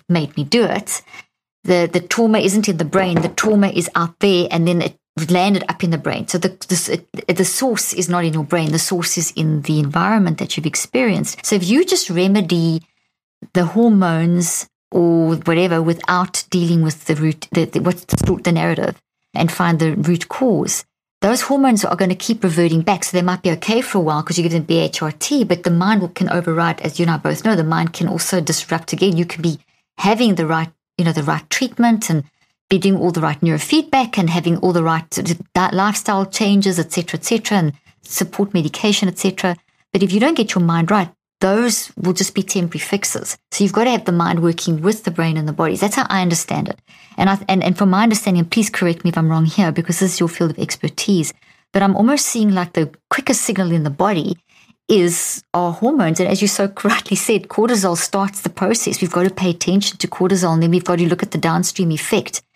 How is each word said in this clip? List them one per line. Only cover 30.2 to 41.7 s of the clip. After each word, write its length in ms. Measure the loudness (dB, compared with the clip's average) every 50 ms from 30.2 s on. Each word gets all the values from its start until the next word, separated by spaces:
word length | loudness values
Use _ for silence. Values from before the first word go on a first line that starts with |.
| 4 2 2
the 100 | 2 0
right, 240 | 0 0 -2 -2 -4 -8 _ _ _ _ -2
you 80 | 0
know, 80 | 0 0
the 100 | 0 -2
right 240 | -2 -2 -4 -4 -4
treatment 600 | -4 -4 -4 -4 0 2 2 2 2 2 0 0
and 160 | -2 -2 -2 -4 _ _ _ _ _ _ _ 0
be 80 | 0 2
doing 200 | 2 2 2 2
all 140 | 2 0
the 100 | 0 0
right 180 | -2 -2 -2 0
neurofeedback 760 | 0 0 0 0 0 0 0 0 0 2 0 0 0 0 0 0
and 120 | 0 0
having 280 | 0 0 0 0 0 0
all 160 | 0 0 2
the 100 | 2 2
right 260 | 0 0 -2 -4 -6
di-, 600 | -8 -6 -4 -4 -4 -4 -6 _ -2 0 0 0
lifestyle 540 | 2 0 0 0 0 -2 -2 -2 -2 -2 -2
changes, 540 | -2 -2 -2 0 2 4 4 4 2 2 0
et 120 | -2 -2
cetera, 280 | -4 -6 -6 -4 -6 -6
et 40 | -4
cetera, 340 | -2 -2 -2 -2 0 0 0
and 160 | 0 0 -2 _ _ _ _ _
support 520 | -16 -8 -6 -4 -4 -4 -2 -4 -2 -2 0
medication, 540 | -2 -2 -2 -4 -2 0 0 0 2 0 -2
et 120 | -2 -2
cetera. 360 | -2 -4 -2 -2 -2 -2 -2 -4 _ _ _ _ _ _ -2
But 100 | 0 0
if 80 | 2
you 80 | 2 2
don't 180 | 2 2 2 0
get 180 | 0 0 0
your 80 | 0 2
mind 280 | 2 2 2 2 2
right, 200 | 2 2 0 -2 -6 _ _ _ _ -2
those 500 | 0 0 2 2 0 0